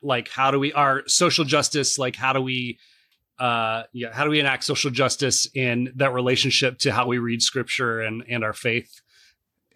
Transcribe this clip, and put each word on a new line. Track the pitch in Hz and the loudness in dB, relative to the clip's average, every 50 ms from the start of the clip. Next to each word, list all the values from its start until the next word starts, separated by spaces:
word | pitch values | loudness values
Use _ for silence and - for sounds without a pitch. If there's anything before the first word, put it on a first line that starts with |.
| - | -4
Like, | 139 127 120 117 - | -2 -2 -2 -2 -4
how | - - 135 135 | -2 0 2 2
do | 139 139 | 2 2
we, | 139 143 151 | 0 0 2
our | 147 143 139 135 135 - | 2 2 2 2 0 0
social | - - - 175 170 139 - 160 | 0 2 2 4 4 2 2 0
justice, | 135 147 147 135 - - 151 135 - - | 2 2 2 2 2 0 0 0 0 0
like, | - 135 123 - | 0 -2 -2 -2
how | - 131 131 135 | -2 0 0 0
do | 135 | 0
we, | 131 131 127 127 123 120 113 - _ _ _ _ _ _ _ _ _ _ _ - | 0 -2 -2 -4 -4 -6 -8 -12 _ _ _ _ _ _ _ _ _ _ _ -2
uh, | 127 123 117 117 113 110 110 113 113 - - | 0 0 2 2 0 0 -2 -4 -6 -8 -10
yeah, | 123 120 113 113 | -8 -8 -6 -2
how | 123 147 | 0 0
do | 151 | 2
we | 151 151 | 2 2
enact | 147 139 131 123 - | 2 2 0 0 -2
social | - 147 - - 143 | -2 -2 -2 -2 -2
justice | 123 120 139 127 - - 143 131 - - - - - | 0 2 2 2 0 0 0 0 2 2 0 0 -2
in | 139 127 123 120 120 123 127 127 | -2 -2 0 0 0 -2 -2 -2
that | 127 139 139 127 | 0 0 0 0
relationship | 127 123 123 131 123 - 135 120 - 143 131 127 - | 0 2 2 2 2 2 2 2 2 2 0 0 0
to | - 139 104 | -2 0 2
how | 113 123 | 2 2
we | 123 123 123 | 2 0 0
read | 117 117 117 117 | 0 -2 -2 0
Scripture | - - - 131 120 - - - 127 120 113 113 | 0 0 0 -2 -4 -4 -4 -2 -2 -2 -2 -2
and, | 113 110 110 113 120 - | -4 -4 -6 -8 -8 -6
and | 120 120 113 | -4 -2 -2
our | 107 107 | -2 -4
faith? | - - 123 113 120 - _ - - _ _ _ _ - _ _ _ _ _ _ _ _ _ _ | -2 -2 -2 -2 -2 -4 _ -14 -20 _ _ _ _ -20 _ _ _ _ _ _ _ _ _ _